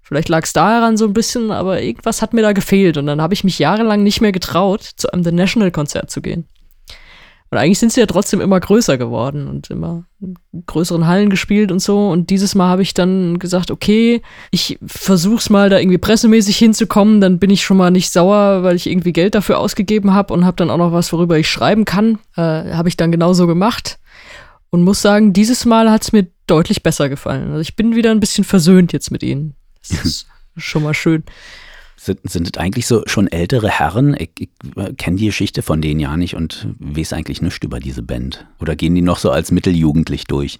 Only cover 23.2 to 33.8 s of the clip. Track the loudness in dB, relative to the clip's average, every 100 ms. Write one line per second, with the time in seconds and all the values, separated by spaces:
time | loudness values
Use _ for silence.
23.2 | 2 4 2 2 0 -2 -10 -16 _ -20
24.2 | -20 -20 -20 _ _ 2 2 4 2 4
25.2 | 4 4 2 2 2 4 4 2 2 0
26.2 | 0 _ 0 2 2 -2 -2 -2 -2 -4
27.2 | -6 -6 -6 -6 -8 -2 0 2 2 2
28.2 | 0 -2 2 2 6 6 4 0 -6 -8
29.2 | -4 -4 -6 -12 _ _ -10 -6 -6 -8
30.2 | -14 -20 -20 -16 -6 -4 -2 -2 0 -2
31.2 | -4 -18 -20 -20 -20 -20 -20 _ -8 -8
32.2 | -6 -6 -6 -4 -6 -4 0 0 0 -2
33.2 | -2 -2 -2 0 -2 -2